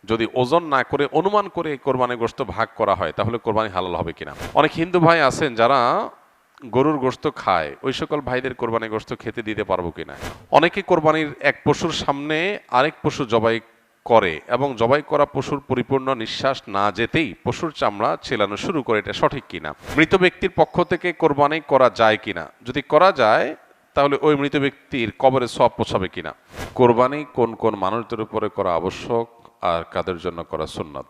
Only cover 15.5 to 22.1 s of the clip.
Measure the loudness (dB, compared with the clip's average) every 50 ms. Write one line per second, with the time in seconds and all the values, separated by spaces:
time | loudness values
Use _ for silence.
15.5 | -6 -8 _ -4 -4 -4 -2 -2 -2 -2 0 -2 -4 -4 -6 -8 -6 -2 -2 -2
16.5 | -2 -4 _ -4 -2 0 0 0 0 0 -4 -2 0 -2 -2 -2 -6 _ _ -6
17.5 | -6 -4 -8 -8 -4 -2 -2 -2 0 0 -2 -2 -2 -4 -6 -6 -2 -2 0 -2
18.5 | -2 -6 -6 -4 -4 -4 -2 0 -2 -2 -2 -4 -4 0 0 0 0 -4 -12 _
19.5 | -12 -10 -10 -10 -12 _ -12 -4 2 2 4 4 4 4 4 2 2 0 -6 -4
20.5 | 0 0 0 2 2 -2 0 0 -2 -4 -2 -6 -2 0 0 2 4 4 2 2
21.5 | 2 -4 -2 0 4 4 4 4 4 4 4 4